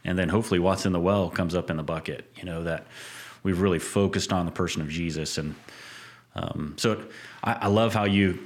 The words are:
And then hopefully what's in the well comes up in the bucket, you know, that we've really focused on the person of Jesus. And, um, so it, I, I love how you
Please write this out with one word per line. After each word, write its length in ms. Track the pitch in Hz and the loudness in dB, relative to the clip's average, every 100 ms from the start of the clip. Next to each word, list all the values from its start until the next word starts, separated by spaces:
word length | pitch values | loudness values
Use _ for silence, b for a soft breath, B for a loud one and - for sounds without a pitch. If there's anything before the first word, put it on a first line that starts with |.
And 140 | 85 90 | -2 0
then 100 | 87 | 2
hopefully 300 | 104 110 90 | 2 2 4
what's 260 | 90 95 | 4 2
in 80 | 98 | 2
the 80 | 87 | 2
well 300 | 87 101 87 | 4 2 2
comes 240 | - 85 | 0 0
up 160 | 87 82 | 0 -2
in 60 | 80 | -4
the 60 | |
bucket, 480 | 76 80 - 71 - - | -4 -6 -6 -10 -12 -14
you 80 | |
know, 200 | 90 82 | -8 -6
that 220 | 82 78 - B B B B B | -4 -4 -8 B B B B B
we've 160 | 95 90 | 0 2
really 180 | 98 85 | 4 2
focused 540 | - 104 98 98 - | 2 2 2 2 0
on 140 | 92 85 | 0 0
the 60 | |
person 300 | - 87 - | -2 -2 -2
of 60 | 76 | -4
Jesus. 500 | 80 85 76 78 - | -4 -4 -4 -4 -4
And, 160 | 76 73 - B B B B B B | -6 -8 -16 B B B B B B
um, 400 | - - - 76 - | -8 -6 -6 -6 -2
so 160 | 117 | 0
it, 60 | 107 - B B B | 0 -6 B B B
I, 80 | - | -2
I 140 | 117 104 | 0 4
love 260 | 107 117 | 4 4
how 100 | 113 | 4
you 300 | 101 98 95 85 | 4 6 4 2